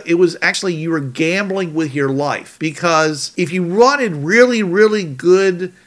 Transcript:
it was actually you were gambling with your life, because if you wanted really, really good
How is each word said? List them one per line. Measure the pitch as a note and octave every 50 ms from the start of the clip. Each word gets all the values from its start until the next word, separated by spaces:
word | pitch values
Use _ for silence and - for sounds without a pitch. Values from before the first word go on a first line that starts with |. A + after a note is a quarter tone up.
| -
it | D#3+ E3+
was | F3 F#3 E3 D#3+ -
actually | - F3+ G3 - G3+ F#3+ E3+
you | D#3 D#3+ E3
were | E3 D#3
gambling | C#3+ C3 B2 - D#3+ D#3+ F3+ G3 G3+ F#3+ F#3+ G3 F#3 E3 D3+
with | D#3+ D#3+ C#3+ B2+
your | C#3+ C#3 C3+
life, | C3+ C3+ D3 C#3+ A#2 - - - - _
because | D3+ D#3+ D3+ - F3 E3+ E3 D#3+ D#3+ D#3 D3+ C#3+ - - -
if | - F3 D3 F3
you | F#3 F3+
wanted | E3+ F#3 G#3+ A#3+ C4 C#4+ C#4+ B3+ G#3+ D#3+
really, | D3 C#3 D#3+ G#3 A#3 B3 B3 A#3+ A3+ G#3
really | F3+ E3+ G3+ G#3+ G#3+ G#3+ G#3+ F#3
good | D#3 C3+ B2+ E3 E3+ F3+ F#3+ G3 F#3+ F3+ E3+ F#3 F3+ - _ _